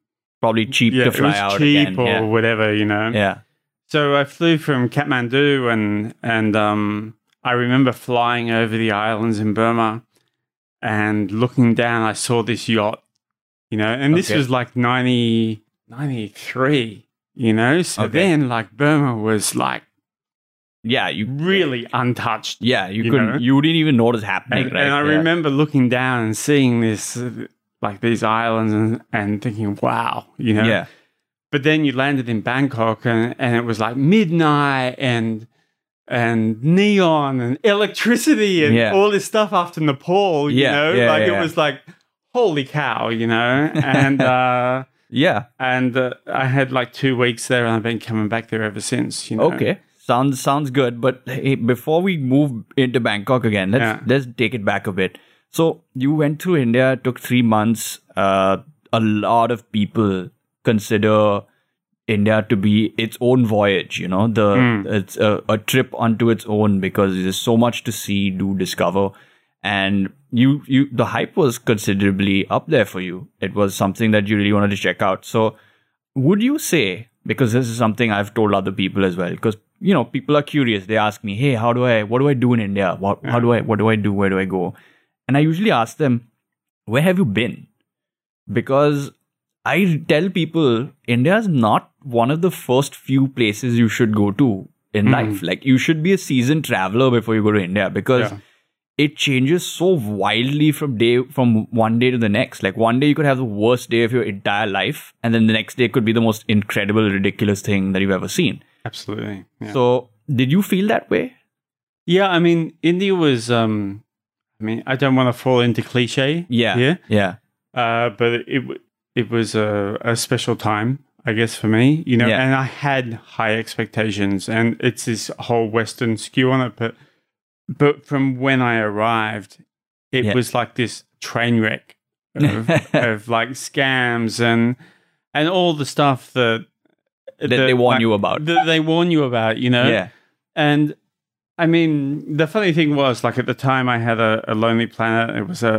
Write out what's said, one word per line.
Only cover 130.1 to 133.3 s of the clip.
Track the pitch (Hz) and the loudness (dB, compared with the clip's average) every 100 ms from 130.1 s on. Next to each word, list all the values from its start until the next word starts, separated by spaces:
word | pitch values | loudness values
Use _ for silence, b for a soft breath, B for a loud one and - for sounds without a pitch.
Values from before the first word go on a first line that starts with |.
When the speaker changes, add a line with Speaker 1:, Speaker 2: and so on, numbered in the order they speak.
Speaker 2:
it | 131 107 | -2 0
Speaker 1:
Yeah. | |
Speaker 2:
was | 123 120 | 0 0
like | 123 113 - | -4 -4 -4
this | 110 - _ - | -6 -6 _ -18
train | - 117 120 117 | -8 -4 0 2
wreck | 107 - _ - _ _ _ - | 0 -2 _ -20 _ _ _ -2
of, | 147 107 117 | 0 0 0
Speaker 1:
<laughs> | 160 - | 0 0
Speaker 2:
of, | 151 117 107 | -2 0 -4
like, | 110 | -4